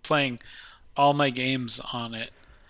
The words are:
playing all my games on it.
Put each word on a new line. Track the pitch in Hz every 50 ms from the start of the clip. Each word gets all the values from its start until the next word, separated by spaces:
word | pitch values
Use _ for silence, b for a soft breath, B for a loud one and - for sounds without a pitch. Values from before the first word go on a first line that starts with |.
| -
playing | - 160 147 139 135 123 - B B B B B B B B B B -
all | - 143 143 143
my | 143 143 139
games | 123 127 127 127 135 131 127 117 - - - - -
on | 120 117 117 113
it. | 113 113 110 - - - b b b b